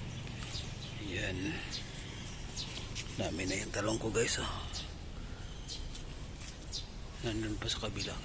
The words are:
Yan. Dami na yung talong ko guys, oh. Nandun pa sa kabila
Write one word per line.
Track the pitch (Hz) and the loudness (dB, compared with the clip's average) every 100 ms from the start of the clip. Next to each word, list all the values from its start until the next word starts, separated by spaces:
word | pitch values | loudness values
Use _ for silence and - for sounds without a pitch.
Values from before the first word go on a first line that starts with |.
| - - - - - - - - - - - | -4 -4 -4 -4 -2 -2 -4 -4 -4 -4 -2
Yan. | 92 - 92 151 180 - - - - - - - - - - - - - - - - | 2 2 2 2 0 0 -2 -2 -4 -4 -4 -4 -4 -4 -2 -2 -2 -2 -2 -2 2
Dami | 92 82 | 2 4
na | 92 98 | 4 4
yung | 104 113 | 2 4
talong | 107 - | 4 4
ko | 113 110 | 6 6
guys, | - - | 6 6
oh. | 78 - - - - - - - - - - - - - - - - - - - - - - - - - - - 120 | 4 0 -2 -2 -4 -4 -6 -4 -4 -4 -4 -4 -4 -4 -4 -4 -4 -6 -6 -6 -6 -6 -4 -4 -4 -6 -6 -2 2
Nandun | 110 107 107 | 2 2 2
pa | 110 | 2
sa | - | 2
kabila | 107 101 104 - | 2 0 0 0